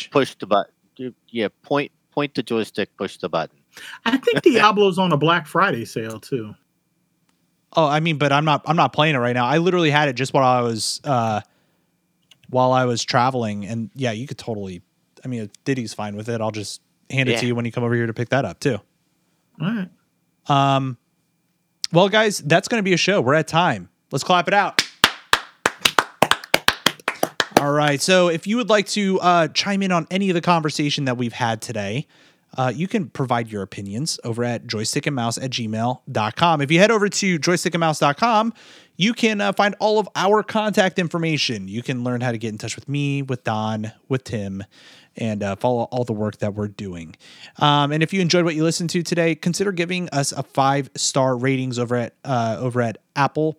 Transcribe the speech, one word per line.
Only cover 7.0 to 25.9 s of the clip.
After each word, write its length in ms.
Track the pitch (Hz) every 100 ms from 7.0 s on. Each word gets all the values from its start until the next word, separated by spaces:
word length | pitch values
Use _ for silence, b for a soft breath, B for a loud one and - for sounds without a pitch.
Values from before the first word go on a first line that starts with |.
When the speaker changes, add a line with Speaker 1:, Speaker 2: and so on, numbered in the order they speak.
| _ _ _ _ _ _ _ 175
Speaker 3:
Oh, 100 | 151
I 120 | 151
mean, 180 | 170 147
but 140 | 143
I'm 140 | 143 156
not, 160 | 143 -
I'm 100 | 165
not 160 | 135
playing 220 | - 156 139
it 40 |
right 140 | 120 123
now. 100 | 123
I 120 | 151
literally 340 | 175 180 160
had 160 | 143 147
it 60 |
just 200 | 117 131
while 120 | 147 131
I 140 | 127
was, 400 | 120 110 - -
uh, 380 | 147 123 113 104 - _ _ _ _ _ _ _ _ _ -
while 220 | 127 127
I 140 | 127 127
was 180 | 117
traveling, 600 | - 131 123 127 113 104 101
and 240 | 117 110 -
yeah, 160 | 123
you 140 | 107 101
could 100 | -
totally, 440 | - 107 95 90 - _ _ _
I 40 | 135
mean, 140 | 120
if 80 | 104 - -
Diddy's 280 | 131 110
fine 220 | - 104 104
with 140 | 107
it, 100 | 117
I'll 100 | 107
just 280 | 107 101 - _ _ -
hand 160 | 131 127
it 60 | 117
to 20 | 123
Speaker 1:
Yeah. 20 |
Speaker 3:
you 60 | 120
when 100 | 117
you 60 |
come 120 | 123
over 100 | 120
here 120 | 120 117
to 60 |
pick 160 | 110 120
that 160 | 127 117
up 140 | -
too. 180 | 143 104 - _ _ _ _ _ _ -
Speaker 2:
All 60 | 165
right. 220 | 226 180 _ _ _ _ _ -
Speaker 3:
Um, 500 | 143 139 135 135 120 _ _ _ _ _ _ _ _ -
well, 160 | 165 196
guys, 300 | 214 220 -
that's 280 | 147 165 -
gonna 140 | 233
be 100 | 196
a 40 | 185
show. 220 | - 196
We're 140 | 120 156
at 120 | 156
time. 420 | 160 175 107 90 _ _
Let's 120 | 139
clap 240 | - 180 170
it 60 |
out. 280 | 202 180 - - - - - - - - _ - - -